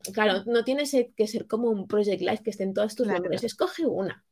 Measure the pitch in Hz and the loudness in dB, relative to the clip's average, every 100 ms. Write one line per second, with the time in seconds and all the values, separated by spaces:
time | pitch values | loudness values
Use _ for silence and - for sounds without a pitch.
0 | - 214 214 190 208 233 233 277 285 262 | -8 0 2 2 2 0 2 0 2 2
1 | 240 - 214 226 - 220 233 208 - 208 | 2 0 -2 -2 -4 0 0 0 0 0
2 | 208 190 180 214 220 202 190 196 214 214 | 2 2 0 0 -4 -4 -2 0 -2 0
3 | 220 185 180 156 233 - 359 - 285 180 | 0 0 -2 -2 -4 -2 -2 0 -2 0
4 | 190 - _ | -4 -6 _